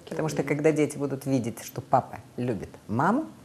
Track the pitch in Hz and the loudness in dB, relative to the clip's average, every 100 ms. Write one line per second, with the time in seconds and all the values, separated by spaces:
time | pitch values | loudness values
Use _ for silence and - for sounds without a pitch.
0 | - 156 156 151 143 151 151 151 147 143 | -8 -4 -2 -2 0 2 4 4 2 0
1 | 143 139 135 135 117 110 - - - 131 | -4 -4 0 0 0 -6 -10 -10 2 2
2 | - - - - 123 104 - - - 110 | 2 -6 -12 -6 -2 -2 -6 -14 -4 0
3 | 165 240 320 - | 2 2 0 -10